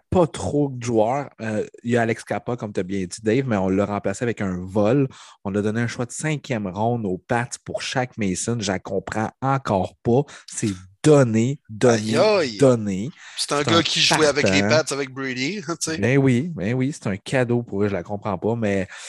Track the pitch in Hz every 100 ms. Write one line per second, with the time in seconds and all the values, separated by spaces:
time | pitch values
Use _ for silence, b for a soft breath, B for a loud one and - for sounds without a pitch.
0 | _ 185 165 - - 147 143 123 117 110
1 | 107 139 135 - 110 107 - - 120 120
2 | 113 113 - 104 - 123 107 104 90 98
3 | 90 - 110 123 131 104 95 95 101 101
4 | 101 98 120 107 101 90 92 101 104 143
5 | 135 B B B 101 101 104 110 117 -
6 | 123 - 156 147 - 117 101 92 113 120
7 | 104 90 - 120 123 - - - - 135
8 | 127 - 101 90 - 117 98 95 - 98
9 | - 107 110 - 135 135 - 98 - -
10 | 120 120 147 B - - 113 92 95 _
11 | 151 147 123 110 120 143 - 107 123 113
12 | 110 127 214 208 139 104 135 120 104 95
13 | 123 B B - - 147 147 170 - 165
14 | 151 156 151 139 113 95 101 156 151 143
15 | 135 131 135 123 135 208 151 165 - 160
16 | 107 139 135 120 175 147 95 127 131 165
17 | 117 95 - 135 120 120 120 98 104 98
18 | 87 101 110 92 101 117 107 98 92 B